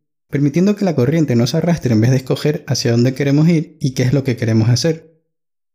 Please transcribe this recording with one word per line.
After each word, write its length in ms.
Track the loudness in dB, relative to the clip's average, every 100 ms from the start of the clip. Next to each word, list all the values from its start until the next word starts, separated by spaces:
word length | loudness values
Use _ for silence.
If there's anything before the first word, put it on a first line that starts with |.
| _ _ _
permitiendo 460 | -2 0 0 0 0
que 100 | -2
la 100 | 0
corriente 400 | 0 0 0 0
nos 200 | 0 -2
arrastre 380 | -2 -2 0
en 80 | 2
vez 100 | 2
de 60 | 0
escoger 460 | -2 -4 -2 -4 -4
hacia 240 | -4 0
dónde 220 | 0 0
queremos 340 | 0 0 2 4
ir 280 | 2 -2 -6
y 140 | -4
qué 100 | -2
es 100 | 0
lo 100 | 0
que 140 | -2 -2
queremos 320 | 0 2 2
hacer. 540 | 2 0 -4 -10 _ _ _ _ _ _